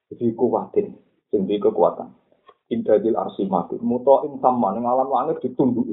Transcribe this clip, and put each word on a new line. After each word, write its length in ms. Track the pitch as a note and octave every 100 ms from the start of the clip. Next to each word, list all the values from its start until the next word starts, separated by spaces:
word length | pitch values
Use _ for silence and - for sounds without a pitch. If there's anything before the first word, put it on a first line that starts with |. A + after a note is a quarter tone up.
| -
Dzi 240 | - A#2+
quwwatin, 640 | A2 B2 G#2+ F#2+ G#2 G2+ - _ _ -
sing 160 | G#2
duwe 160 | F#2+ G2+
kekuatan. 480 | A2 - E2+ - - _ _ _ _ _ -
Inda 240 | A2+ A2 G#2
dzil 200 | A2 A2
arsy 240 | F#2+ -
makin. 400 | G2 F#2 - -
Muta'in 560 | A#2 B2 B2+ C3+ D3 C3+
sama, 320 | C3+ B2 G2+
ning 160 | G#2+ A#2+
alam 240 | C3 C3+
langit 320 | B2+ C#3+ D#3+
ditunduk 480 | B2 - C3 A2+ -